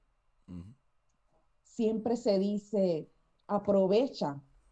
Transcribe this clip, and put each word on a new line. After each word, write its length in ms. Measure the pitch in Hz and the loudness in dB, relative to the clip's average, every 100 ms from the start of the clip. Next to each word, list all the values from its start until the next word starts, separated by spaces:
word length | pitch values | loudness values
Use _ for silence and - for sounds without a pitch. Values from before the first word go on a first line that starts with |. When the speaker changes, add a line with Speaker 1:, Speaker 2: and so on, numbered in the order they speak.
| _ _ _ _ - | _ _ _ _ -18
Speaker 1:
Ujú. 160 | 90 92 - _ _ _ _ _ _ _ _ | -18 -18 -20 _ _ _ _ _ _ _ _
Speaker 2:
Siempre 520 | _ - 220 220 220 240 | _ -4 -2 0 -2 0
se 220 | 233 196 | 2 2
dice, 680 | 202 208 - 208 190 160 - _ _ _ - | 2 -2 -2 0 2 0 -6 _ _ _ -4
aprovecha, 920 | 202 202 196 185 208 269 - 151 139 - _ _ | -2 2 2 4 2 0 -2 -6 -6 -14 _ _